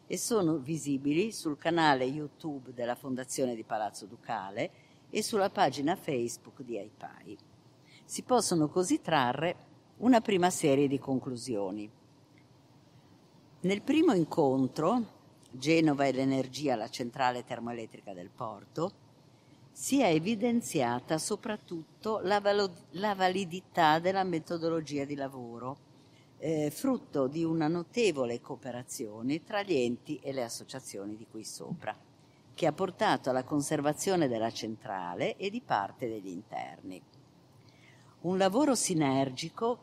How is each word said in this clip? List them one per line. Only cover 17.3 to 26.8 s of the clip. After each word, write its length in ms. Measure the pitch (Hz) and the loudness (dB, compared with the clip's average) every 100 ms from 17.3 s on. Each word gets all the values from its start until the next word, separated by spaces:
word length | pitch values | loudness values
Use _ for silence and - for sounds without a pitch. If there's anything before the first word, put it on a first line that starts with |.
| 123 | 0
termoelettrica 720 | 120 117 117 120 110 104 104 | -6 -8 -6 -8 -10 -14 -16
del 160 | 90 90 | -14 -14
porto, 640 | - 117 101 101 - 185 - - _ - _ _ - - | -10 -10 -10 -12 -6 -6 -6 -20 _ -20 _ _ -20 -20
si 280 | - - 277 | -12 0 4
è 60 | 214 | 4
evidenziata 1120 | 160 175 226 240 233 - 160 120 123 - 160 | 4 2 0 0 0 0 0 2 0 -2 -2
soprattutto 1040 | - 208 - 208 - 170 160 - 214 220 | -2 -4 -4 -8 -10 -12 -12 -10 -4 -2
la 200 | 185 208 | 0 2
valo-, 320 | 202 202 196 170 - | 4 2 0 -4 -14
la 240 | 170 208 190 | -4 -2 2
validità 840 | 185 190 185 180 - - 160 156 | 2 2 -2 -6 -4 4 6 6
della 260 | 170 190 | 4 2
metodologia 800 | 190 165 - 170 165 165 147 147 | 0 -2 -4 -4 -2 -2 -2 -4
di 120 | 139 143 | -4 -4
lavoro, 640 | 135 135 120 117 127 143 - - - - - - | -6 -8 -12 -10 -10 -10 -16 -20 -20 -20 -20 -8
eh, 320 | 151 160 147 | -2 0 -2
frutto 560 | - | -2